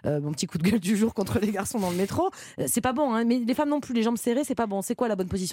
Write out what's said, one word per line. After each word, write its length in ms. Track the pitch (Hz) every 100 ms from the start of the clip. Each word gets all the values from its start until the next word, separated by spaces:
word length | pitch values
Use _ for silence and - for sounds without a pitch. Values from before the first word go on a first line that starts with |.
| -
Euh, 160 | 147
mon 100 | 147
petit 140 | 151 180
coup 140 | 165
de 40 | 175
gueule 100 | 220
du 160 | 175 208
jour 200 | 226 -
contre 240 | 190 233
les 120 | 214
garçons 280 | 196 202 233
dans 100 | 185
le 80 | 175
métro. 320 | 196 277 359 - - -
Euh, 60 | 147
c'est 140 | -
pas 120 | 254
bon, 220 | 254 285 226
hein, 80 | 233
mais 140 | 254
les 160 | 233 262
femmes 140 | 294
non 100 | 294
plus, 160 | - 233
les 80 |
jambes 140 | 220 233
serrées, 260 | - 233
c'est 100 | 302
pas 140 | 247 220
bon. 160 | 196
C'est 100 | - 240
quoi 120 | 240
la 80 | 196
bonne 120 | 180
position 120 | 196 185